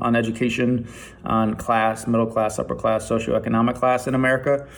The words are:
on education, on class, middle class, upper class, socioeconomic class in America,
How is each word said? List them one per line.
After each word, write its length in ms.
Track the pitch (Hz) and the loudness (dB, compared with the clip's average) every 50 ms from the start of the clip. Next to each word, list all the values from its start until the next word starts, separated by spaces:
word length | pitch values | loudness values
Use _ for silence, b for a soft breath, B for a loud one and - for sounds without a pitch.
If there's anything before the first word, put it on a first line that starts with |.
on 140 | - 120 117 | 0 2 2
education, 760 | 117 113 113 110 - 127 120 113 - 123 123 127 117 B B B B B B B B - | 2 2 0 -2 -2 -2 -2 0 0 0 0 0 0 B B B B B B B B -4
on 300 | - 113 113 110 107 107 | 0 0 2 2 0 -2
class, 540 | - - - 117 110 110 110 110 - - | -2 -2 0 2 2 2 2 0 -2 -2
middle 180 | 117 117 113 113 | 0 2 2 2
class, 320 | 113 - 113 107 107 - | 0 0 0 0 0 0
upper 160 | - 117 - - | -2 -4 -4 -4
class, 340 | - - 113 110 110 - | -2 0 0 0 0 0
socioeconomic 680 | - 120 113 113 127 123 110 - 113 117 113 113 123 123 | -2 -2 -2 0 0 0 0 0 0 2 2 2 2 2
class 320 | - 127 127 127 123 - | 2 2 2 2 2 0
in 80 | 135 131 | -2 0
America, 520 | 127 131 127 131 131 - 143 143 139 139 B B | 2 2 2 2 2 2 0 0 0 -2 B B